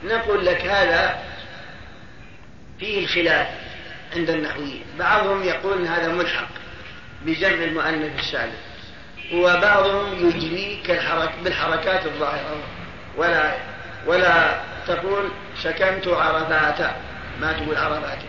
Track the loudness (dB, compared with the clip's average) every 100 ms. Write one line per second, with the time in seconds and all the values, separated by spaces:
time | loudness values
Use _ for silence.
0 | 0 -2 2 2 4 2 2 4 4 4
1 | 2 -2 -8 -12 -14 -14 -16 -16 -16 -16
2 | -18 -18 -18 -18 -18 -18 -18 -10 -4 -2
3 | 0 2 4 4 0 -6 -12 -14 -14 -14
4 | -8 -2 0 0 -2 -4 -6 -8 -12 -2
5 | 2 4 4 2 0 0 0 0 0 0
6 | 0 0 0 -2 -4 -10 -14 -14 -14 -16
7 | -16 -8 -2 2 2 2 0 0 0 0
8 | -2 -4 -4 -2 -4 -6 -14 -16 -16 -16
9 | -16 -14 -4 4 6 6 6 6 6 2
10 | 0 4 4 4 -2 -2 -4 -6 0 0
11 | 2 0 0 0 -2 0 0 2 2 2
12 | 0 -2 -2 -2 -4 -6 -8 -12 -12 -14
13 | -10 0 2 4 2 0 -8 -12 -12 -6
14 | 2 6 6 6 6 2 -6 -8 -2 -2
15 | 0 0 0 -6 -12 -6 -4 2 2 2
16 | 2 2 4 2 2 2 4 2 -2 -2
17 | -10 -12 -10 -4 -2 -2 -2 0 0 -2
18 | -4 -8